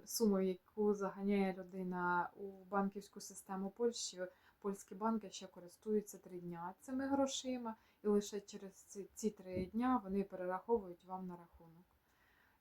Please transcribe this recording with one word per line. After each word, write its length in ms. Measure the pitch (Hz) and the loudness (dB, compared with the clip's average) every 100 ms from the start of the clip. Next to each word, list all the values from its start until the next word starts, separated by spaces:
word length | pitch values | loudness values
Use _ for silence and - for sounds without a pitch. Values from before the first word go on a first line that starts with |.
| - | -4
сумою, 420 | - 220 190 190 | 2 4 6 4
яку 460 | 180 _ - 208 | 0 _ 2 2
заганяє 600 | 196 190 196 196 202 190 185 | 4 0 0 2 4 4 0
людина 720 | 180 190 185 180 175 175 175 - | -6 -6 -2 0 2 2 0 -6
у 280 | 196 190 185 | -12 -12 -2
банківську 500 | 202 196 202 202 - | 2 2 -2 -10 -12
систему 500 | - 190 - 190 196 | -14 -12 -8 -4 -4
Польщі, 520 | - 240 233 - 180 180 - - _ | 0 2 2 -4 -6 -8 -8 -20 _
польські 360 | 208 196 - | -4 -4 -8
банки 360 | 190 220 226 196 | -2 0 0 -2
ще 160 | - 185 | -10 -12
користуються 720 | - 175 - 220 214 208 185 | -14 -18 -8 2 2 2 -6
три 220 | 180 180 | -12 -10
дня 340 | 175 170 175 - | -8 -8 -8 -10
цими 260 | - 262 269 | -6 -4 2
грошима, 680 | 277 269 - 254 254 226 220 _ _ | 4 4 0 -2 -2 -4 -8 _ _
і 60 | 208 | 4
лише 320 | 208 208 208 | 4 4 -4
через 320 | - 208 196 | -8 -12 -14
ці, 340 | - - 202 180 | -16 -14 -12 -10
ці 160 | - 220 | -2 -2
три 360 | 208 185 185 185 | -2 -4 -4 -2
дня 340 | 220 247 254 | 2 4 4
вони 200 | 196 196 | 2 0
перераховують 800 | 196 185 180 185 202 233 185 175 | 0 -4 -4 -2 2 2 2 -12
вам 220 | 185 185 185 | -10 -8 -8
на 100 | 175 | -10
рахунок. 500 | 175 - 165 165 185 _ _ _ _ _ _ _ | -14 -20 -20 -20 -20 _ _ _ _ _ _ _